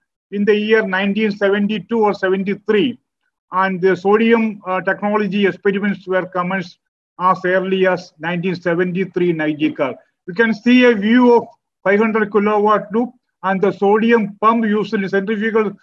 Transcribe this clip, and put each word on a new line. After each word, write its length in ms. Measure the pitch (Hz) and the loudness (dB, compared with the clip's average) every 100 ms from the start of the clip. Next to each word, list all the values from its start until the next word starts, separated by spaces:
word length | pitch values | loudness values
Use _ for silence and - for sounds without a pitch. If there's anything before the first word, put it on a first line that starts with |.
| _ _ _ | _ _ _
in 140 | 202 | -2
the 100 | 202 | 0
year 320 | 208 214 220 196 | 0 2 0 0
nineteen 460 | 185 202 196 220 | -2 -2 0 -2
seventy-two 680 | 202 196 202 202 214 - 233 | 0 0 0 -2 -4 -2 0
or 120 | 208 | 0
seventy-three. 840 | 185 190 196 190 196 - 214 143 113 _ _ _ _ _ | 0 -2 -2 -2 -4 0 0 0 -4 _ _ _ _ _
And 280 | 180 190 185 | -2 -2 0
the 140 | 190 175 | 0 0
sodium, 680 | 196 214 226 233 220 202 185 | 2 2 4 2 0 -6 -6
uh, 140 | 185 | -4
technology 640 | 180 185 208 214 208 202 190 | -2 -4 -2 -2 -2 0 0
experiments 600 | 175 202 196 202 180 180 | 0 -2 -2 -2 -4 -4
were 180 | 185 | -4
commenced 540 | 175 180 180 190 175 - _ _ _ - | -2 -6 -4 -6 -8 -16 _ _ _ -2
as 240 | 185 180 | 0 0
early 420 | 180 185 190 190 185 | 0 0 0 0 0
as 280 | 180 175 _ | 0 -6 _
nineteen 360 | 160 175 185 | -6 -4 -4
seventy-three 760 | 175 180 170 180 175 185 185 175 | -4 -2 -2 -2 -4 -6 -2 -2
in 100 | 160 | 0
I 120 | 151 | -4
G 200 | 147 151 | -2 -4
car. 240 | 151 135 120 _ _ - | -2 -6 -6 _ _ -8
You 60 | |
can 200 | 180 226 | -2 0
see 300 | 214 240 254 | 0 2 4
a 100 | 247 | 4
view 400 | 220 208 247 247 | 4 2 4 6
of 120 | 233 226 _ _ _ | 4 0 _ _ _
five 160 | 185 202 | 0 2
hundred 320 | 214 220 208 | 2 0 0
kilowatt 640 | 214 208 214 208 208 208 | 0 2 2 2 0 0
loop 180 | 214 240 - _ _ | -4 -4 -8 _ _
and 180 | 185 190 | -4 0
the 120 | 196 | 0
sodium 640 | 175 202 214 226 233 208 - | 0 2 2 2 0 -2 -2
pump 240 | 214 226 | 0 2
used 300 | 220 208 202 | 0 -2 -2
in 120 | 214 190 | -4 -2
centrifugal 640 | 196 196 220 220 214 208 208 | -2 -2 -4 -2 0 -2 -6